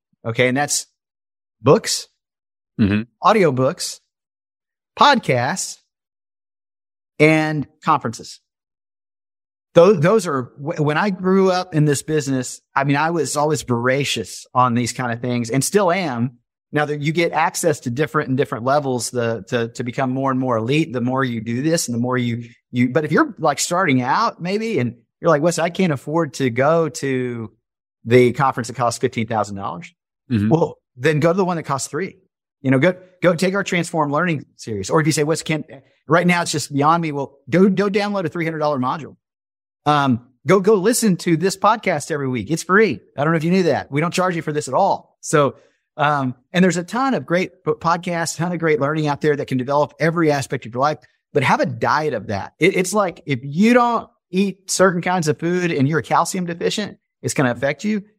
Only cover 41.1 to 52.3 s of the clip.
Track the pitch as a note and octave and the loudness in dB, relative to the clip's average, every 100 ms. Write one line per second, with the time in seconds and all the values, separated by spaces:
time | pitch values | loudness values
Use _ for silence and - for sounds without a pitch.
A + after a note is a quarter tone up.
41.1 | F3 - D#3+ F#3 F#3 G#3 A3+ - D#3+ - | 0 0 0 0 0 0 0 0 -4 -4
42.1 | D3+ C3+ B2+ G#2+ D#3+ - F#3+ A3 A2+ - | -4 -4 -4 -4 -4 2 4 4 0 -8
43.1 | - D3 E3 D#3+ F#3 F3 A#2+ F#2 C#3 E3+ | -2 0 0 2 2 2 0 -2 -2 -2
44.1 | F3 F3+ E3 D#3 D3+ C#3+ C3+ F#3+ D3 - | 0 -2 -2 -4 -6 -2 0 0 -2 -8
45.1 | _ - D#3 C#3 - _ _ _ - D3 | _ -2 2 2 0 _ _ _ -2 0
46.1 | D3 C3 A#2+ _ F3+ F#3 E3+ F3 A3+ C4+ | 0 -2 -6 _ 2 2 2 -4 -4 -2
47.1 | G#3+ C3 E3+ F#3+ - - - E3+ F3 F3+ | -2 -2 -2 -2 -6 -6 -2 0 -2 -2
48.1 | E3+ E3 - E3+ F3 E3 D3+ C#3 D#3 D3+ | -4 -4 -4 -4 -2 0 0 0 -2 -2
49.1 | C#3+ D#3 C#3+ C#3 C3 B2+ C#3+ C#3+ - D#3 | 0 0 0 -2 -4 0 0 0 0 -2
50.1 | E3+ D#3+ C#3+ A#2+ C#3 A#2 A#2+ C#3+ D3+ _ | 2 2 0 -2 -8 -8 -2 -2 -2 _
51.1 | _ _ C#3+ C3 A#3 A3+ A#2 A#2+ C3+ D#3 | _ _ 0 2 2 0 -2 0 0 0
52.1 | A#2+ F#2+ | -4 -4